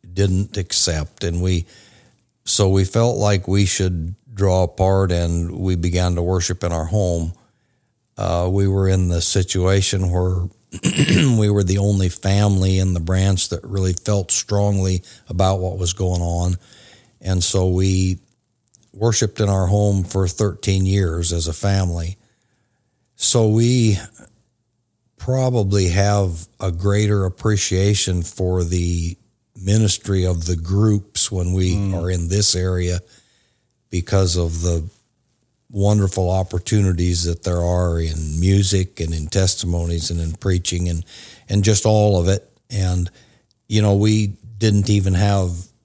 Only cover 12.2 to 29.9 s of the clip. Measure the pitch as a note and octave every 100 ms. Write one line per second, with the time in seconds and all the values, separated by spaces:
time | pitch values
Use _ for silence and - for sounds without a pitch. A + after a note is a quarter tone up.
12.2 | F#2+ G2+ G#2 G2 F#2+ F#2+ F#2 F2+ E2 F#2
13.2 | G2 F#2 - F2 - G2 F#2 F#2 - G#2
14.2 | F2+ - - G2+ G2+ G2 F#2+ F#2 - -
15.2 | _ F2+ F#2+ F#2+ F#2 F2+ F2 F2+ F#2 F2+
16.2 | E2+ E2+ F2 F#2 - - - - _ _
17.2 | F#2 F#2 F2 F#2+ F#2 F2+ F#2+ F#2+ F#2 F#2
18.2 | _ _ _ _ _ _ _ G2+ A2+ A2
19.2 | G#2+ - G#2 G2 F2+ G#2 G#2 G2+ F2+ F#2+
20.2 | F#2 - G#2 - - F#2+ F#2+ G2 F2+ E2
21.2 | E2+ E2+ E2 D#2+ G2+ G2 F#2 E2+ E2 F#2
22.2 | _ _ _ _ _ _ _ _ _ _
23.2 | - B2 A2 A2 A#2 B2+ A2+ F#2 - -
24.2 | - _ _ _ _ _ _ _ _ _
25.2 | - C3 B2+ B2 G2 G2+ F#2 F2+ G2+ G#2
26.2 | F#2+ E2 - _ F#2+ E2+ G2+ G2+ G#2+ G#2
27.2 | F#2+ - A2 G#2 - F#2 G2+ G2+ - F2+
28.2 | E2 - F#2 F#2 E2+ F2+ F2 E2+ E2+ F2+
29.2 | _ _ _ - F#2+ A2 G#2+